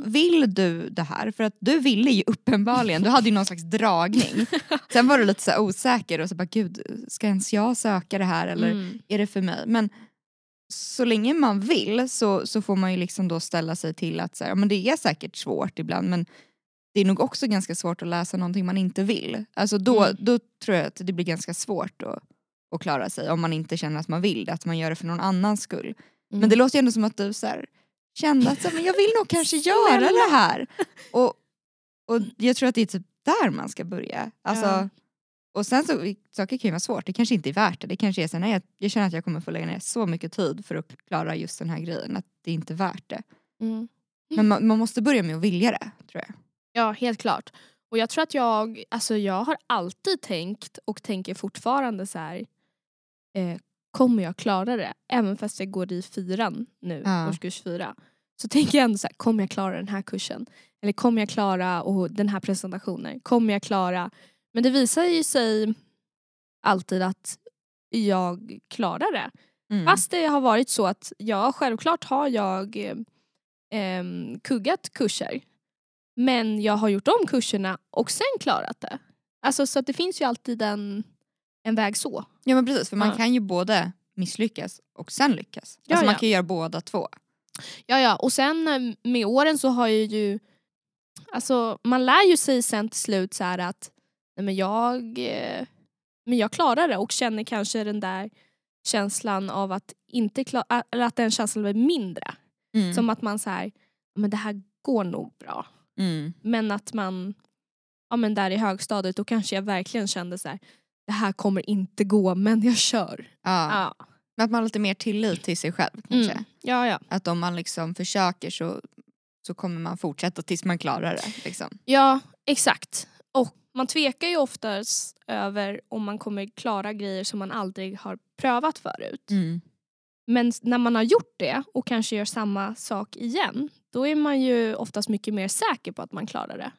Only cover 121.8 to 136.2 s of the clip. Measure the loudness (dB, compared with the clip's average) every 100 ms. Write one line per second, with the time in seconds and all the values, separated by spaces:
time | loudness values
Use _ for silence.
121.8 | 2 6 6 4 -2 _ -2 2 2 2
122.8 | -2 -10 -10 _ _ -2 -2 _ _ -6
123.8 | -4 0 0 0 -2 0 -2 -2 -6 -6
124.8 | -4 -4 -6 -14 -8 -4 -4 -4 -6 -6
125.8 | -8 -8 -6 -6 -6 -6 -8 -8 -4 -4
126.8 | -4 -8 -6 -6 -6 -6 -6 -6 -6 -8
127.8 | -10 -10 -12 -12 _ _ 0 2 0 -4
128.8 | -10 -10 -10 -12 -2 0 0 -4 -10 _
129.8 | _ _ _ _ 0 2 2 0 0 2
130.8 | 2 2 4 4 2 -4 -2 -2 -4 -6
131.8 | -2 -2 -2 -2 -4 -4 -2 -2 -4 -8
132.8 | -6 -6 -8 -8 -4 -2 -2 -2 -8 _
133.8 | _ -2 0 2 2 2 2 2 2 -2
134.8 | -6 -4 -2 -2 -2 -4 -2 -2 -2 -2
135.8 | -6 -12 -12 -10